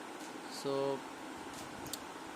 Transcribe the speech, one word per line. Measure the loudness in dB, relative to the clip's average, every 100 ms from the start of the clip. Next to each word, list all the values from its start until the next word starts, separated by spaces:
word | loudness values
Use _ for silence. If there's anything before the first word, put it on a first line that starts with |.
| -4 -4 -4 -4 -4 0
So, | 4 6 6 4 0 -4 -6 -4 -4 -4 -4 -4 -2 -2 -2 -6 -4